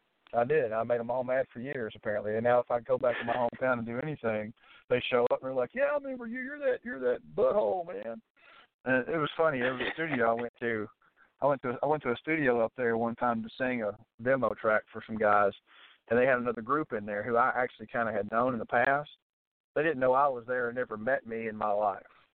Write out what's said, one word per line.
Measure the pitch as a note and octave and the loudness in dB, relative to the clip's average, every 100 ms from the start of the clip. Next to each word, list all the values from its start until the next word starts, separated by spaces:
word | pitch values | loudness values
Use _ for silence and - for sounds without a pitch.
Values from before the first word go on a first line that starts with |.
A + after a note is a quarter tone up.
| _ _ _ | _ _ _
I | A2+ | -2
did. | B2 D3+ A#2+ | 2 2 0
I | A2 | -2
made | A2+ A#2+ | 0 -2
'em | A#2 | -2
all | B2 | -4
mad | B2+ C3 C3 | -2 -2 -2
for | B2 | -6
years, | B2+ C#3 A2 G#2 | -8 -6 -8 -8
apparently. | A2+ G#2 G#2+ A2 | -6 -4 -2 0
And | |
now | A#2 B2 | 2 2
if | - | 2
I | A#2+ | -2
go | A#2 B2+ | 0 0
back | B2 A#2 | 0 0
to | |
my | A#2 | -2
hometown | A#2+ A#2+ - B2+ A#2+ | 0 -2 -2 -2 0
and | A2+ | -2
do | A#2+ | -6
anything, | D3+ D3 A#2 G#2+ G#2+ - - - - | -6 -4 -2 -2 -4 -12 -20 -14 -2
they | B2 | 0
show | - B2 A#2 | 2 2 2
up | C#3 | 0
and | C3 | -2
they're | |
like, | C3 B2 | -2 -2
"Yeah, | A#3+ C#4+ | 0 0
I | |
remember | D4 C#4 C4 A#3+ | 0 -4 -8 -8
you. | B3 | -8
You're | B3+ D4 | -8 -4
that, | C4+ B3 | -2 -2
you're | - C3+ | -4 -4
that | B2+ B2 D3+ | -2 -2 -4
butthole, | D3+ - G#3 G#3 F#3+ E3+ | 0 2 4 2 0 -4
man." | F#3+ A3 A3+ - _ - - - _ | -8 -8 -12 -14 _ -20 -20 -20 _
And | B2 C3 B2 | 0 0 2
it | D#3+ | 0
was | D3 - | -2 2
funny. | D#3+ C3+ | 2 2
There | B2 | -2
was | C3 | -2
a | B2+ | -4
studio | - D#3+ C3+ A#2 | -4 -4 0 2
I | A#2 | 0
went | A#2+ - | -2 -6
to. | A#2+ A2+ G#2 _ _ _ _ - | -4 -4 -6 _ _ _ _ -2
I | C#3+ | 0
went | C3+ | 0
to, | C3 A#2+ | -2 -2
I | C#3 | 0
went | D3+ | 0
to | C#3 | 0
a | A#2 | -4
studio | - D#3+ C#3 A#2+ | -2 0 2 4
up | A2+ - | 2 0
there | B2 A2+ | 0 0
one | A#2 A#2 | 0 0
time | A#2+ A#2 | 0 0
to | A2 - | -4 -4
sing | B2+ B2 | -4 -2
a | G#2+ G2+ - - | -4 -6 -14 -6
demo | A#2 C3+ A2+ | 0 2 0
track | G#2 A2+ G#2+ - | 0 2 2 0
for | A2+ - | -14 -8
some | A2 | 0
guys, | G#2+ G#2 G2+ - _ - - _ - | 4 6 4 0 _ -20 -20 _ 0
and | A#2 | 2
they | B2+ | 4
had | B2 | 2
another | B2 A#2 | 0 -4
group | A2+ D3 D#3 | -2 -2 0
in | A2+ G#2 | -4 -4
there | G2+ | -6
who | A2+ A#2 | 0 2
I | B2+ A#2 | 2 2
actually | B2+ - A2 | -2 -6 -8
kinda | B2 A2+ | -2 -2
had | G#2+ G2+ | -2 -2
known | A2 B2+ | 2 2
in | A#2+ | 0
the | - | 0
past. | A#2+ B2+ C#3 D3+ - _ _ _ _ _ | 2 4 2 -2 -14 _ _ _ _ _
They | - | -2
didn't | D#3 C3+ | 0 2
know | B2+ | 4
I | C3 C#3+ | 6 4
was | B2 A2+ | 0 -4
there | B2+ A#2+ | -2 -2
and | A#2+ | -4
never | B2 G#2+ | -6 -4
met | A2 C3+ A2 | -2 -2 -2
me | A2+ A2+ | -6 -6
in | G#2+ | -4
my | G#2+ | -2
life, | G2+ G#2 F#2+ - _ _ | 2 0 -2 -10 _ _